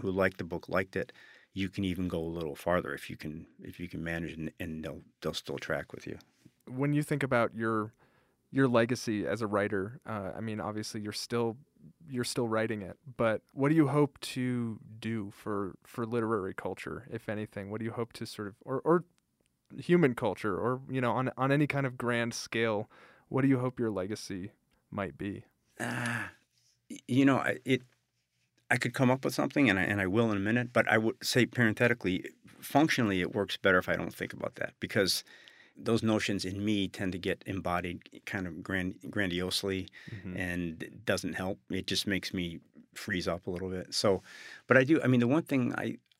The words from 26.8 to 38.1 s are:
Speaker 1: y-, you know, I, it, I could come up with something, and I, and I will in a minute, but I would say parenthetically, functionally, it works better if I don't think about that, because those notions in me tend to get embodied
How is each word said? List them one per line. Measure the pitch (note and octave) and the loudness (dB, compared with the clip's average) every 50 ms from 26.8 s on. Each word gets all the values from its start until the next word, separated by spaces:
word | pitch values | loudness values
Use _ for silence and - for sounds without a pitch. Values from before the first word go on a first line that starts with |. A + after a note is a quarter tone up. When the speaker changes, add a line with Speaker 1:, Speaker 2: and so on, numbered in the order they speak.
| _ _ | _ _
Speaker 1:
y-, | - - - - | -18 -16 -6 0
you | A#2+ C3+ C#3 | 4 6 6
know, | C#3 C3 - | 6 4 4
I, | - - - - - | 2 0 -2 -2 0
it, | C3 C3 B2+ - _ _ _ _ _ _ _ _ _ _ _ _ _ _ _ _ - | 0 0 0 0 _ _ _ _ _ _ _ _ _ _ _ _ _ _ _ _ -2
I | A#2+ | 0
could | B2 - A#2+ - | 0 0 -2 2
come | - C3 B2 | 4 4 4
up | B2+ C3+ - | 4 2 0
with | C3+ - | -2 -2
something, | - C#3+ C#3 - D3 C#3 A2 | -2 -2 0 2 4 4 4
and | F#2+ F#2+ | 4 4
I, | |
and | F2 - G2+ G2+ | 2 2 2 0
I | F#2+ | 0
will | F#2 G2 A#2 A#2 A2 | 2 2 2 2 2
in | G#2 | 2
a | G2 | 0
minute, | G2 G#2 A2+ B2 B2 A#2+ | 2 2 2 0 0 2
but | - A2+ G2+ - | 2 2 4 6
I | G#2+ A2 | 4 4
would | A2 A2 - - | 4 2 -2 -2
say | - - - B2+ A2+ | -4 0 2 2 2
parenthetically, | - - B2+ A#2+ G#2+ G#2 - B2 A#2+ A#2 - - F#2 F#2 - - - - _ _ - - - | 2 2 2 2 2 4 2 2 2 2 0 0 -2 -2 -2 -4 -10 -16 _ _ -20 -20 -16
functionally, | - - - C#3 D#3+ D#3 - C3+ A#2 G2+ F#2+ F2+ | -10 0 4 4 4 4 4 2 2 2 2 0
it | F2+ - - | 0 0 -2
works | G#2 G2 - - | -2 -2 -2 -4
better | - - G2 F#2 F2+ | 2 4 6 6 6
if | - F#2+ | 4 2
I | F2 | -2
don't | F2 F2 - - | -2 -2 -6 -6
think | - G2 - | -8 -8 -8
about | - - - - - | -6 -8 -8 -8 -6
that, | - - - - _ | -6 -8 -8 -6 _
because | - - - A2+ F#2+ F#2 - - - - - - - - - - - _ _ | -8 0 2 2 2 4 2 -2 -4 -10 -18 -20 -20 -20 -20 -20 -20 _ _
those | - - A2 A#2 G#2+ A2+ | -6 0 0 2 2 4
notions | A2 A2 G#2 - - G2+ F#2 F2+ | 4 2 2 2 0 -2 -2 -4
in | F#2 F#2+ G2 G2+ | -4 -4 -2 0
me | G#2+ G#2+ G2+ G2 | 0 2 2 0
tend | F#2 - - G2+ F#2 | -2 -2 -4 -4 -4
to | F#2 F2 | -4 -2
get | E2+ F#2+ F2 - - | -2 -2 -2 -2 -4
embodied | - F#2+ F#2+ E2 F2 F2 F2 F2 F2 F2 F2 - - | -6 -6 -4 -2 -2 -2 -2 -2 -4 -8 -10 -12 -18